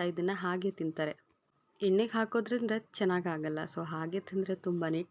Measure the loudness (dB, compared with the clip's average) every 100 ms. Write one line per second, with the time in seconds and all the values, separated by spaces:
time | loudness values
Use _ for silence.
0 | -2 0 0 0 0 0 -2 -2 -4 -2
1 | -4 -4 _ _ _ _ _ -2 4 4
2 | 4 0 0 0 0 0 0 -2 -4 0
3 | 2 2 0 -2 -2 -2 -4 -6 -4 -4
4 | -4 -4 -4 -4 -2 -2 0 0 0 0
5 | -2